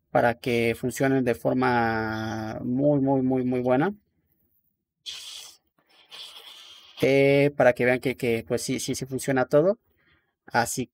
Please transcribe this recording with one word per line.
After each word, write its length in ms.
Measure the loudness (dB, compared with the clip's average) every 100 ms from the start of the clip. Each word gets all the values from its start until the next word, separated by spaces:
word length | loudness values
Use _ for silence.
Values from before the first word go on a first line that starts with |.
| _
para 240 | 0 2
que 420 | 0 -2 0 0 -2
funcionen 460 | -4 -2 0 2
de 100 | 0
forma 1300 | -2 -2 0 0 0 0 -2 -4 -6 -6 -6 -8 -8
muy, 360 | -6 0 2 2
muy, 220 | 2 0
muy, 220 | 0 0
muy 160 | -2 -2
buena. 340 | 0 2 0 -4 _ _ _ _ _ _ _ _ _ _ -18 -16 -16 -18 -20 -20 _ _ _ _ _ -20 -20 -20 -20 -20 -20 -20 -16 -2
Eh, 500 | 2 4 4 4 2 4
para 180 | 2
que 100 | 4
vean 160 | 0 0
que, 160 | -2 -4
que, 280 | -2 -2 -2
pues, 140 | -6
sí, 180 | -4 -6
sí, 140 | -6
sí 120 | -8 -8
funciona 400 | -8 -2 -2 2
todo. 320 | 2 2 -2 _ _ _ _ _ _ -4
Así 440 | -2 -2 -4 -8